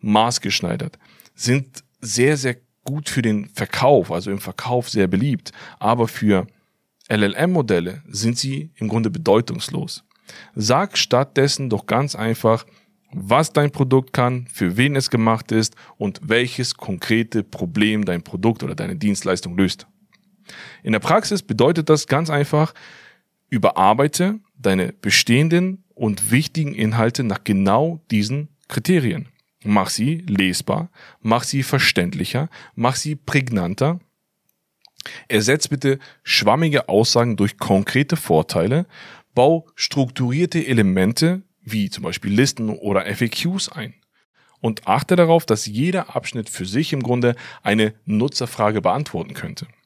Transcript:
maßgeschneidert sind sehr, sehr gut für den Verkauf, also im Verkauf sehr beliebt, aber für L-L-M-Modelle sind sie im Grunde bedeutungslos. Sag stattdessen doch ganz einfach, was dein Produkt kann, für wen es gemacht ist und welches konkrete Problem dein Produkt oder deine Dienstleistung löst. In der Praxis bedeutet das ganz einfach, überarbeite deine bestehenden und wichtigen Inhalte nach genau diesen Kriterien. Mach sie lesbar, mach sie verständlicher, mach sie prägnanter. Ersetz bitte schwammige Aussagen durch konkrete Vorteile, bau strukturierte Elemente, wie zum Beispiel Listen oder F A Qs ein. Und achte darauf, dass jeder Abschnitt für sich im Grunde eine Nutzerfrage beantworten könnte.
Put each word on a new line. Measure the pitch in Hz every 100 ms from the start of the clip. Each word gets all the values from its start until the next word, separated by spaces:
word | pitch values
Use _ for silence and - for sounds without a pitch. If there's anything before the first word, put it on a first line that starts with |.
maßgeschneidert | 110 104 113 123 - 98 87 87 82 - _ _ - _
sind | 123 131 135 - _ _
sehr, | 113 104 127 151
sehr | 131 120 _ _
gut | - 143 147
für | -
den | 117 107 -
Verkauf, | - 104 - 131 143 87
also | 85 95
im | 98
Verkauf | - 92 127 123 120
sehr | 113 95
beliebt, | 95 135 117 - - - -
aber | 104 120 113
für | - 107 98 - _ _ _ _ _ _
L-L-M-Modelle | 107 101 104 165 180 123 92 87 92 -
sind | 107 110 123
sie | 139 135 156 _
im | 110
Grunde | 107 110
bedeutungslos. | 95 80 104 123 - - - - - _ _ _ - - -
Sag | 107 127 196 -
stattdessen | - 123 139 - 139 - 135
doch | 104 -
ganz | 117 143 -
einfach, | 110 113 113 113 - _ _ _ _
was | - 95 123 160
dein | - 147
Produkt | - 135 131 127
kann, | - 123 127 123
für | - 92 95
wen | 131 139
es | 131
gemacht | 123 113 110 -
ist | 113 110 _ - _
und | 104 95
welches | 156 113 127 - 123 -
konkrete | - 92 - 113 110 113
Problem | 101 - 90 85 104 107 98
dein | 87
Produkt | - 90 104 117
oder | - 85
deine | 87 90
Dienstleistung | 104 98 101 90 90 87
löst. | 95 - - _ _ _ _ _ _ - - -
In | -
der | 110
Praxis | - 180 214 202
bedeutet | - 110 123 170 156
das | 156 -
ganz | 139 165
einfach, | 147 143 151 160 - - - - _ _ _ _
überarbeite | 123 - - 95 113 143 - 180 214 _ _
deine | 123 190 180
bestehenden | - - - - 120 160 170 185 190 _
und | - 113 101 -
wichtigen | 127 156 - 147
Inhalte | - 110 113 113 120 127
nach | 98
genau | - 98 98 107 160 165 _
diesen | 110 104 139 147 _ _
Kriterien. | - 120 180 127 85 - _ _ _
Mach | 104 104 92
sie | - 120 165 185
lesbar, | 98 92 87 - 101 170 _ - _
mach | 110 117
sie | 123 139
verständlicher, | 131 139 117 - 87 - - 120 160 - - -
mach | 120 131
sie | 151 151
prägnanter. | - 147 131 110 87 95 139 175 _ _ _ _ _ _ _ _ _ _ - - -
Ersetz | 107 107 147 -
bitte | 147 139 135 - -
schwammige | - - 104 127 165 143 -
Aussagen | 101 113 123 120 104
durch | 101 -
konkrete | - 98 98 - 143 170
Vorteile, | - 80 80 90 87 139 180 - - - _
bau | - 131 165 160 -
strukturierte | - - 131 127 123 135 175 170 143
Elemente, | 120 101 92 92 120 160 185 - _
wie | - 107 98
zum | -
Beispiel | 95 87 98
Listen | 101 135 - 110
oder | - 104 95 90
F | 98
A | 120
Qs | - 170 190 -
ein. | - 117 - _ _ _ _ _ _
Und | 117 107 -
achte | 110 - 180
darauf, | 170 165 -
dass | 107 -
jeder | 104 156 185 - 131
Abschnitt | - 123 110
für | - 92
sich | 104 165
im | 143
Grunde | 117 123 120 120 - -
eine | - 104 107 107 -
Nutzerfrage | 104 127 - 120 - 107 107
beantworten | 90 107 151 87 73
könnte. | 67 - - - _